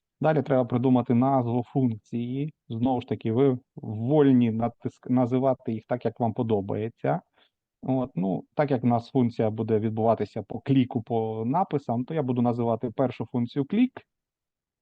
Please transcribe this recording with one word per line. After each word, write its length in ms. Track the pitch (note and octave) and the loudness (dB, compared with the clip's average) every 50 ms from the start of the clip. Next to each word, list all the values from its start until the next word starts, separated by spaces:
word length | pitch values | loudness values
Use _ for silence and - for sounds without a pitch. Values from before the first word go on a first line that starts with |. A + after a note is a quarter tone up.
| _ _ _ - | _ _ _ -2
Далі 220 | - D3+ D#3+ D3+ - | 0 2 2 2 2
треба 220 | - C#3+ B2+ B2+ | 2 2 2 2
придумати 500 | A#2+ B2+ B2 B2 C3+ B2+ B2 A#2+ - B2 | 2 0 0 2 4 4 4 4 2 2
назву 480 | A#2+ B2+ C3+ C#3 C3 B2 A#2 A#2 B2 A#2+ | 2 4 4 2 2 0 0 -2 -2 -2
функції. 920 | - - C#3+ C3 A#2+ A2+ G#2 _ _ - A#2 A#2+ A#2+ B2+ C3+ C#3+ D#3 - _ _ - | -2 -2 0 0 0 -2 -4 _ _ -8 -6 -6 -6 -4 -6 -6 -6 -8 _ _ -10
Знову 320 | A#2+ A2+ A#2+ C3 C3 B2 | -6 -2 -2 -2 -2 -2
ж 80 | - - | -4 -6
таки, 240 | A2+ - - A#2 A2 | -6 -4 -2 -2 2
ви 260 | B2 C#3 C#3 B2+ B2 - _ - | 2 2 2 2 0 -4 _ -20
вольні 760 | - - A2+ A2+ A2 A2+ B2 D3+ D3+ C#3+ C#3 C3 B2 A#2+ A#2 | -14 -12 -10 -8 -4 -2 2 4 6 6 6 6 6 4 4
натиск-, 600 | A2 A2+ A#2 A2+ - _ - B2+ - _ - - | 0 0 -2 -4 -4 _ -10 -10 -10 _ -4 0
називати 600 | B2+ B2+ B2+ A#2 B2+ B2+ B2+ C3+ B2+ - - - A2+ | 2 2 2 2 2 0 2 0 0 -2 -2 -6 -6
їх 120 | G#2+ - | -6 -6
так, 180 | - B2+ A#2+ - | -6 -6 -4 -4
як 160 | A#2 A2 - | -4 -4 -2
вам 120 | A#2+ A2+ A2 | -4 -2 -2
подобається. 880 | - B2 A2+ A2+ G2+ F#2+ G2+ G#2+ G#2 G#2+ A#2 - _ - C3+ D3+ F3 - _ _ _ _ _ _ _ _ _ _ _ - | -2 -2 0 0 -2 -2 -2 -4 -4 -6 -6 -8 _ -4 -2 -2 -4 -6 _ _ _ _ _ _ _ _ _ _ _ -6
От, 280 | - C3 C3 B2+ - - | -4 -2 -2 -2 -4 -4
ну, 300 | E3 - F#2+ - - - _ - | -4 -2 -2 -2 -4 -6 _ -2
так 160 | - D3+ C#3 | -2 0 0
як 120 | C#3+ A#2 A#2 | 0 0 2
в 40 | |
нас 240 | A#2+ A#2+ A#2 A2+ - | 2 0 0 0 -2
функція 400 | - C3+ B2 A#2 A2+ - A#2 G#2+ | 0 0 0 0 0 0 -2 -2
буде 280 | G#2+ A2+ A2+ A2 A2+ G#2+ | -2 -2 -2 0 0 0
відбуватися 640 | G#2+ A2+ G#2+ A2 A2 A#2 A2 - G#2+ - - A2+ G#2 | 0 -2 -2 0 2 2 2 2 0 -6 -6 -10 -10
по 180 | - - A2+ | -10 -12 -8
кліку 420 | - - C#3 C3+ B2 - - A#2 A2 | -2 0 2 2 2 2 -2 -6 -6
по 420 | - A#2+ A2+ A2 A2 A2 A2 A2+ | -4 -4 -2 -2 -4 -4 -4 -4
написам, 580 | A#2+ C#3 F3 G3 - - D3 - - A#2 A#2 B2+ | -2 0 0 -2 -2 -4 -6 -4 -2 -4 -4 -4
то 100 | - D#3+ | -4 -4
я 80 | D#3+ C#3 | -4 -2
буду 200 | B2+ B2 B2 A#2+ | -2 0 0 2
називати 480 | A#2+ A#2 A#2+ A#2 A#2 A#2 A2 - B2+ | 0 0 0 0 0 -2 -2 -4 -6
першу 360 | A#2+ - C3+ B2 - - C3+ | -4 -2 -2 -2 -2 -6 -10
функцію 380 | - - B2 A#2+ B2 - C#3+ C#3 | -6 -4 -4 -4 -4 -2 -4 -4
клік 280 | - - G#3+ B3+ B3+ - - - _ _ _ _ _ _ _ _ _ _ _ _ _ _ _ | -2 0 2 0 0 0 -6 -20 _ _ _ _ _ _ _ _ _ _ _ _ _ _ _